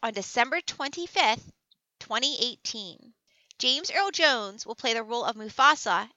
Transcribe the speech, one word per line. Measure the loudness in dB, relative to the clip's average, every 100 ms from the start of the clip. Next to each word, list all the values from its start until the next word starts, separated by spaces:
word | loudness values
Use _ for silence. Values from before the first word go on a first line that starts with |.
on | -6
December | -6 -4 0 0 0
twenty-fifth, | -4 -6 -6 -6 -4 2 2 2 -4 -20 _ _ _ -18
twenty | -6 -2 -2 0
eighteen. | -4 -4 -10 -10 -12 -16 -20 _ _ _ _ -4
James | 0 0 0 0
Earl | 0
Jones | 4 4 4 -2 -8 -12
will |
play | -6 -2 -2
the |
role | -2 -4
of | -2 -4
Mufasa, | -4 4 6 6 2 0 0